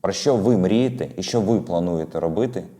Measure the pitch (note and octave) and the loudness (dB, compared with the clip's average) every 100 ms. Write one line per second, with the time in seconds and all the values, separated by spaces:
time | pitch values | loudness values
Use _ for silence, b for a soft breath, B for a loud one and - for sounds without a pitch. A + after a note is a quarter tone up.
0 | F#2+ G2 - B2 G2+ A2+ F2+ G#2+ B2+ B2+ | -4 -2 2 2 4 4 4 2 0 -2
1 | D2+ - F#2 A#2+ G2 A2 - E2+ F2 E2+ | -8 -8 -2 0 2 0 0 -2 0 -2
2 | D#2 E2 E2 E2 B2 A#2+ F2 | -4 -2 -2 0 -2 -4 -12